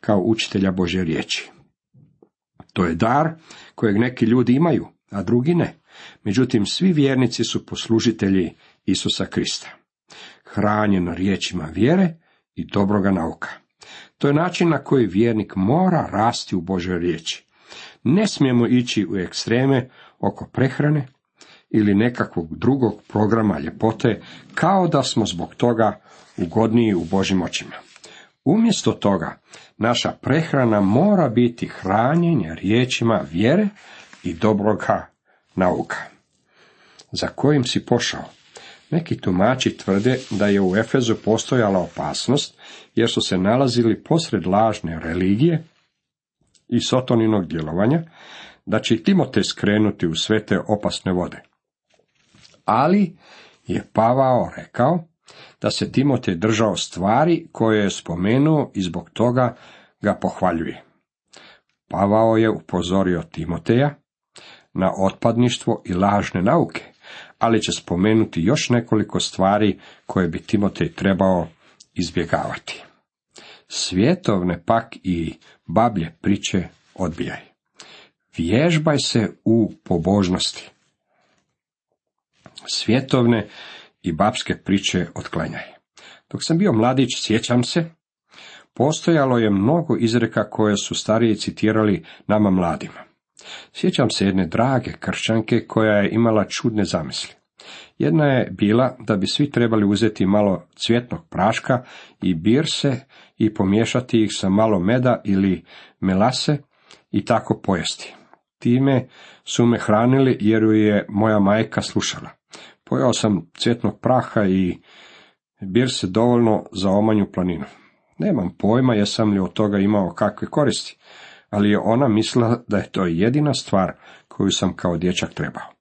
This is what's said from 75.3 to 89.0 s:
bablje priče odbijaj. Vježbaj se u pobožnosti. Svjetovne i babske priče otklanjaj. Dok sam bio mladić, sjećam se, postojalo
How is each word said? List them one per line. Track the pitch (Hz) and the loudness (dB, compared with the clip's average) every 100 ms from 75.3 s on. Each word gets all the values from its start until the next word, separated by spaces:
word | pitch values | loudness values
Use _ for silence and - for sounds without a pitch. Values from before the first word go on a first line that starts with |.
| - _ _ - | -8 _ _ -4
bablje | 85 117 104 82 - | 0 2 0 -8 -6
priče | 101 98 - 98 82 _ _ | -2 -2 -2 -4 -6 _ _
odbijaj. | - 90 80 - - - _ _ _ - - - _ _ - | -8 -8 -6 -10 -10 -16 _ _ _ -20 -20 -20 _ _ -6
Vježbaj | 85 110 160 160 156 147 | 0 2 2 2 0 0
se | - - 101 - | 0 0 -2 -4
u | - 113 107 - | 0 2 2 -4
pobožnosti. | - 90 85 101 92 90 - - - _ _ _ _ _ _ _ _ _ _ _ _ _ _ _ _ _ - - - | -4 -2 2 2 2 0 -4 -8 -20 _ _ _ _ _ _ _ _ _ _ _ _ _ _ _ _ _ -20 -20 -10
Svjetovne | - - 135 131 135 117 117 104 - - - - _ | -8 0 0 2 2 2 2 -2 -12 -20 -20 -20 _
i | 95 | -8
babske | 80 101 - - 90 | 0 0 -2 -6 -8
priče | - 98 95 92 85 | -2 -2 0 -4 -4
otklanjaj. | - - - 76 - - - _ _ - - _ | -10 -10 -8 -6 -8 -14 -20 _ _ -20 -20 _
Dok | 123 | -10
sam | - 165 | -2 0
bio | 202 | 2
mladić, | 113 120 131 127 - | 2 2 2 0 -2
sjećam | - 110 - 123 | -2 -2 2 0
se, | 120 - 165 _ _ _ _ - - - _ | 0 -2 -4 _ _ _ _ -20 -20 -20 _
postojalo | - 131 156 | -2 0 0